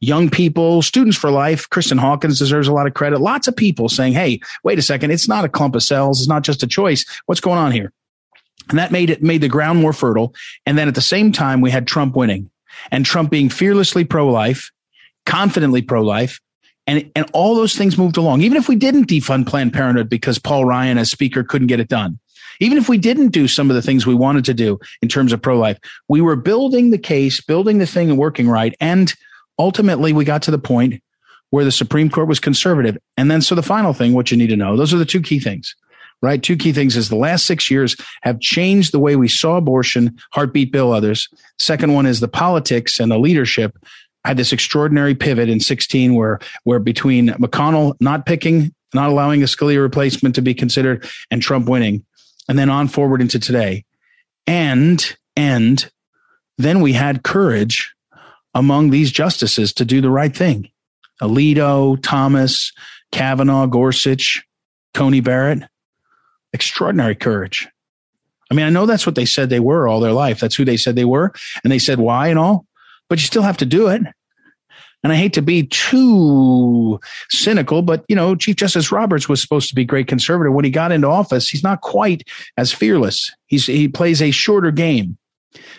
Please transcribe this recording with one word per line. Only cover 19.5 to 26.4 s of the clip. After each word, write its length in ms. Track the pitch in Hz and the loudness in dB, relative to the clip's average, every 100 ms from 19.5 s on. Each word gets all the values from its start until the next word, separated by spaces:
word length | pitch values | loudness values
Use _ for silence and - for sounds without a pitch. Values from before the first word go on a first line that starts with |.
| 143 127 | -2 -2
Parenthood 360 | 139 131 123 110 | 0 0 0 0
because 300 | 117 - 113 | -2 -2 -4
Paul 280 | - 143 127 | -2 0 0
Ryan 320 | 123 127 120 | 0 0 0
as 120 | 113 | -2
speaker 320 | - 135 131 | -2 -2 -2
couldn't 240 | 120 143 127 | -4 -2 0
get 140 | 120 | 0
it 80 | 110 | -2
done, 300 | 123 98 82 _ _ - - | -4 -4 -8 _ _ -20 -4
even 180 | 220 285 | 0 2
if 100 | 233 | 2
we 100 | 233 | 2
didn't 320 | 220 262 262 | 2 2 2
do 180 | 170 135 | 2 2
some 200 | - 143 | 2 2
of 60 | |
the 80 | 127 | 0
things 240 | 117 131 120 | 2 0 2
we 80 | |
wanted 300 | 120 131 143 | 2 2 2
to 100 | 127 | 0
do 240 | 120 113 101 - - | 0 0 -2 -8 -6
in 60 | 117 | -4
terms 240 | 139 131 | 0 0
of 100 | 117 | 0
pro-life, 340 | - 123 110 101 - - _ | 0 0 0 -2 -12 -20 _
we 120 | 147 | 2
were 160 | 165 | 2
building 540 | 147 | 2